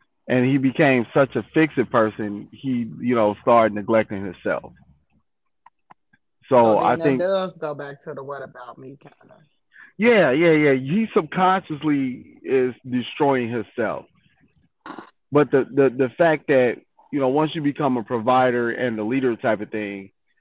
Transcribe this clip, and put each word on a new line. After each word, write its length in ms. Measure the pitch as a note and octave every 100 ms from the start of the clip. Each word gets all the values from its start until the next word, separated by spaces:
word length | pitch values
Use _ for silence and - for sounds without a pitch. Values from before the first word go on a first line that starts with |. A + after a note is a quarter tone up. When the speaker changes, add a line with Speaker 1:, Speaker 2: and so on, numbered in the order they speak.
| _ _ -
Speaker 1:
And 160 | B2+
he 140 | B2+ C#3
became 480 | C3 B2 D3 B2+ A2
such 200 | D3 C3+
a 80 | - G2+
fix-it 360 | D#3+ D#3 C3 A2
person, 580 | A#2+ A2 G#2+ G#2 G#2 -
he, 380 | - C3+ B2 A2+ -
you 140 | A#2+
know, 200 | A#2+ G#2 G2+
started 340 | C3 A#2 A2+
neglecting 480 | G#2 G2 A2 G#2 G2
himself. 480 | G2 F2 G#2 C#2+ - - _ _ _ _ _ _ _ _ _ _ _ _ _ _ _ _ -
So 60 | B2+
Speaker 2:
So 180 | A2+
then 80 | G2+
Speaker 1:
I 120 | F#2+ B2
Speaker 2:
that 60 |
Speaker 1:
think 180 | E3 C3
Speaker 2:
does 360 | F#3 F#3+ F#3 -
go 180 | D#3
back 280 | D3 C#3+ C#3+
to 80 | D#3+
the 80 | C#3
"what 200 | C3+ C#3
about 340 | C3 B2 B2 B2+
me" 200 | C3+ C#3
kinda. 360 | D3 _ - - _ _ _ - - -
Speaker 1:
Yeah, 340 | A3+ A3 D3+
yeah, 220 | C#3 E3+
yeah. 200 | D#3 D3
He 320 | C3+ C3+ G3 A3
subconsciously 1200 | G#3+ D#3 F3+ F#3 F#3+ - D3 D3+ C#3+ C3 B2+ - -
is 300 | - C3+ B2+ A#2+ B2+
destroying 600 | B2 A#2 - C#3+ C3 A#2
himself. 540 | A#2+ G2+ - G#2 C#2+ - _ _ _ _ _ _ _ - - - _ _
But 180 | C#3+ C#3
the, 140 | C3+ -
the, 160 | C3+ C3+
the 180 | B2 C3 -
fact 300 | E3+ D#3 -
that, 300 | C3+ B2 - _ _ _
you 60 | C#3+
know, 100 | C3
once 220 | C#3+ D#3
you 80 | E3
become 340 | C#3+ C#3 C#3+ B2
a 80 |
provider 640 | G#2+ B2 A2 B2+ B2+ A#2+ A#2
and 260 | A2+ B2 G#2+
the 60 |
leader 320 | G#2+ C3+ C3
type 260 | A2+ B2 G#2
of 100 | G#2
thing, 400 | G#2+ G#2 G2 G2 _ _ _